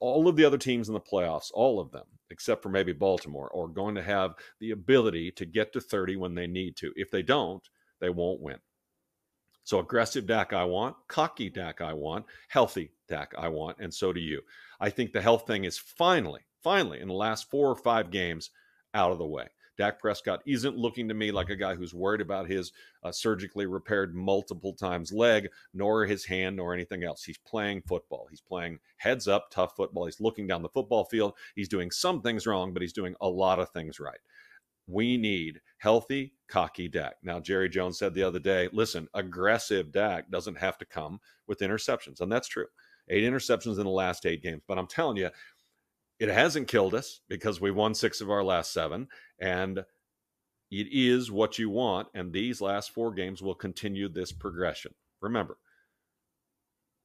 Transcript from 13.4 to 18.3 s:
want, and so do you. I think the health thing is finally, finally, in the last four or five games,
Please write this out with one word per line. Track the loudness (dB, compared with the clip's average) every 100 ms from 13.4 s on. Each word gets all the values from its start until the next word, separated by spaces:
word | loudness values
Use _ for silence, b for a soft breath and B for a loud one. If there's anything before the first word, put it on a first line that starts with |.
| -4
want, | -4 -6 -8
and | -10
so | -2 0
do | 0
you. | -4 -6 -8 B B B
I | -2
think | 0 -2
the | 2
health | 4 4 4
thing | -2
is | -2 -6
finally, | -8 2 4 4 2 -6 _ _
finally, | 0 2 2 -4
in | -6
the |
last | -2 0 -2 -2
four | 2 2
or | 2
five | 2 2 2
games, | 0 -2